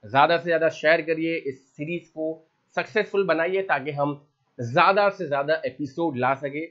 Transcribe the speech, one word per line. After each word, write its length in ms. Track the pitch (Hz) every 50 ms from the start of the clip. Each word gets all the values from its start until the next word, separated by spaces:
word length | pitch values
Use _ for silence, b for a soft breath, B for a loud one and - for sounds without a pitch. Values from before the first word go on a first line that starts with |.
| -
ज्यादा 320 | 104 107 135 147 156 170
से 80 | 165 -
ज्यादा 240 | 170 165 160 160 160 151
share 280 | - - 151 165 165 156
करिए, 340 | 156 165 160 160 165 165
इस 300 | 160 - 139 127 - _ _
series 400 | _ - 147 156 175 175 170 _
को 240 | _ 156 156 160 160 160 _ _ _ _ _ _ _
successful 500 | - 170 - - 226 202 202 - 196 196
बनाइए 360 | 175 160 160 165 175 185 196 190
ताकि 260 | 190 156 143 131 147 143
हम 280 | 143 143 147 143 143 _ _ _ _ _ _ _ -
ज्यादा 500 | 123 117 120 170 165 180 196 202 208 202
से 180 | 196 196 180 143
ज्यादा 320 | 143 139 143 147 160 160 -
episode 500 | 131 127 - 151 139 - - 170 165 139 120
ला 160 | 123 127 135
सके। 300 | 127 147 139 143 147 165 160